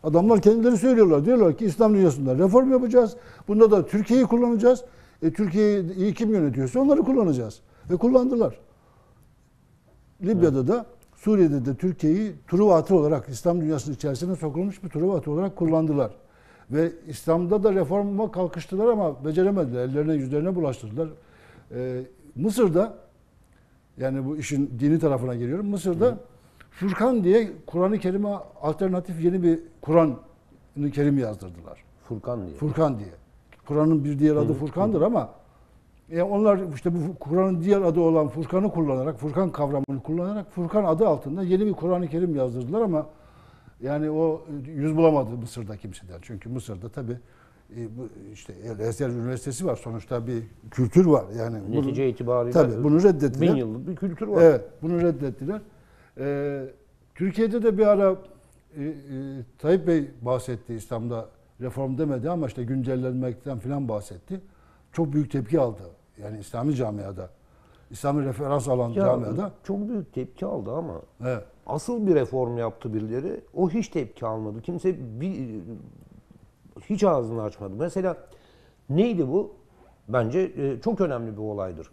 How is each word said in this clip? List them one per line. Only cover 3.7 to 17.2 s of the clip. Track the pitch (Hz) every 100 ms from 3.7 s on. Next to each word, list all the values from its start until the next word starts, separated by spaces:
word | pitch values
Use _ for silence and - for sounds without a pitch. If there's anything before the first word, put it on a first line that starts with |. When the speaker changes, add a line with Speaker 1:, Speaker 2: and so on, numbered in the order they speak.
Speaker 1:
da | 202 143
Türkiye'yi | 202 208 247 240
kullanacağız. | 233 240 233 240 254 - - - _
E, | 160
Türkiye'yi | 160 208 180 208 202 170 185 202
kim | - 220
yönetiyorsa | 208 147 120 131 247
onları | 269 294
kullanacağız. | 254 262 190 131 113 - _ _ -
Ve | 170
kullandılar. | 240 254 254 240 175 - - _ _ _ _ _ _ _ _ _ _ _ _ _ _ _
Libya'da | 185 202 170 135
Speaker 2:
Evet. | 127
Speaker 1:
da | 233 220 - - _
Suriye'de | 208 208 165 143
de | 123
Türkiye'yi | 127 185 165 156 180 214 151 -
Truva | 175 208 165
atı | 160 185
olarak, | 147 151 -
İslam | 123 175 175
dünyasının | 156 151 147
içerisine | 127 147 123 175 170
sokulmuş | 156 139 196 185
bir | 185
Truva | 147 180 185
atı | 151
olarak | 147 196 196
kullandılar. | 165 160 160 143 120 - _ _ _ - -
Ve | 139 165 165 156
İslam'da | 131